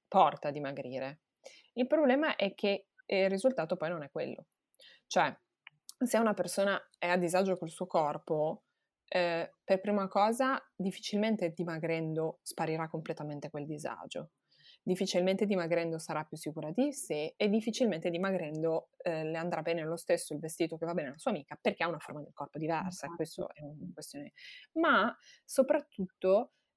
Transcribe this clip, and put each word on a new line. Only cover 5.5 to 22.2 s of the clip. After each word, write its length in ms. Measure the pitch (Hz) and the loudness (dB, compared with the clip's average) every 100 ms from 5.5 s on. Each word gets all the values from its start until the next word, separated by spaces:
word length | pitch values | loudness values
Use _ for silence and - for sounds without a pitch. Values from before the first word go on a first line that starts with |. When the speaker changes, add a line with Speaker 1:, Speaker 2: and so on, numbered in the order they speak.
| _ - - - - | _ -20 -20 -20 -4
Speaker 1:
se 140 | 247 220 | 2 4
una 160 | 226 | 4
persona 460 | 208 180 - 147 147 - _ | 2 -2 0 0 0 -6 _
è 100 | 170 | 0
a 80 | 180 | 2
disagio 400 | 175 180 190 180 | 4 2 2 0
col 120 | 165 | -4
suo 160 | - 180 | -8 0
corpo, 760 | 180 151 - - 156 151 220 _ _ _ _ _ | 2 2 0 -2 0 0 -4 _ _ _ _ _
eh, 480 | 185 175 165 - _ | 0 2 0 -4 _
per 160 | - 190 | 0 2
prima 260 | 202 208 190 | 2 0 2
cosa, 520 | 202 214 233 262 269 - | 4 4 4 2 0 -4
difficilmente 760 | - 190 - - 202 220 208 170 | -4 -4 -4 -2 0 2 2 0
dimagrendo 920 | 165 175 160 165 165 160 160 160 - | -2 -4 -2 -2 0 0 0 -2 -4
sparirà 460 | - - 160 160 160 | -10 -4 -2 -2 -4
completamente 600 | 160 156 160 151 147 151 | -6 -6 -6 -8 -8 -8
quel 160 | 151 147 | -8 -6
disagio. 680 | 151 151 101 - - - _ _ _ - - | -6 -8 -8 -10 -10 -10 _ _ _ -20 -8
Difficilmente 640 | - 185 196 180 185 190 208 | -2 0 2 2 2 2 2
dimagrendo 520 | 190 165 170 170 160 | 2 2 0 0 -4
sarà 260 | - 151 | -4 -6
più 120 | 156 156 | -6 -8
sicura 340 | 156 156 151 | -8 -6 -2
di 220 | 196 285 | 0 0
sé 420 | - - 151 156 - | 0 -4 -4 -4 0
e 120 | 208 | 2
difficilmente 640 | 220 220 214 226 160 175 | 2 0 0 0 2 -2
dimagrendo, 800 | 170 196 185 151 156 160 160 - - | 0 0 0 -2 -2 0 0 -4 -8
eh, 260 | 175 160 | -4 -2
le 120 | 160 165 | -2 -4
andrà 240 | 170 165 | -2 -2
bene 200 | 165 170 | 0 -2
lo 120 | 160 165 | -2 -4
stesso 360 | - 170 - | 2 2 2
il 60 | 151 | -6
vestito 360 | 160 - 165 160 | -6 -2 -2 -2
che 100 | 165 | -4
va 80 | |
bene 140 | 175 143 | -2 -4
alla 100 | 143 | -4
sua 120 | 262 | -2
amica, 280 | 180 - - | -2 -4 -4
perché 240 | 220 196 | -2 0
ha 40 | 170 | -2
una 100 | 160 | -2
forma 240 | - 151 | -8 -12